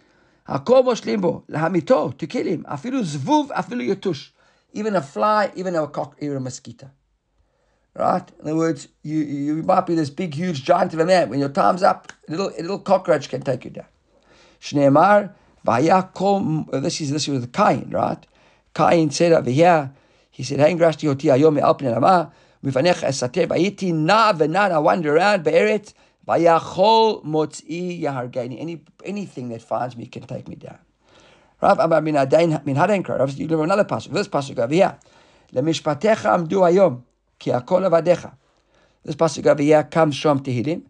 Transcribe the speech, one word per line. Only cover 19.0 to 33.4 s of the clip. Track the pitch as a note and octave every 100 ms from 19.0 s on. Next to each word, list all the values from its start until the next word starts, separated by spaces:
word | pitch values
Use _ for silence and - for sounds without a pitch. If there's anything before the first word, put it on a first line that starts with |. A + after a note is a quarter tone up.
| D#3
said | C#3 E3+
over | D#3 C3
here, | C3 E3+ E3 C3+ - _ _ _
he | -
said, | B2 -
"Hein | D3+ F3
grashti | E3+ D#3 D3+
oti | C#3 D3+
hayom | C3 D#3
me'al | D3 - D#3
pnei | C3+
ha'adama, | A#2 D#3 F3+ D#3 _ _ _ C3+
mifanecha | C3 E3+ F3 -
esateh, | C3+ B2 - -
vayiti | C#3+ F#3+ G3 F#3+
na | E3 D#3 G#3+ G#3+
v'nan," | E3+ D3+ F3 G3+
I | D#3+
wander | D#3 F#3+ D3+ D3+
around, | G3 G3+
be'eretz, | D3+ D#3 G#3+ G#3+ - _ _ _ -
vayachol | B2 E3+ E3 - F3 G#3 A3+ A3 -
motzi | D3+ D#3 D3+ - - E3 F3+ F3
yahargeni. | D3 C3+ B2 - - -
Any, | D#3+ D#3+ - _ -
anything | G3+ E3 C3+ B2
that | A2+
finds | - A2 B2 A#2
me | -
can | -
take | - - -
me | -
down. | - - _ _ _ _ _ _ _ _
Rav | - G3
Amar | D#3+ D#3+
min | D#3 D3
Adain, | C3+ D3+ E3+ D#3 -
min | C3+
Hadain | F#3 G3+
Kra. | - -
Rav, | C#3
you | C#3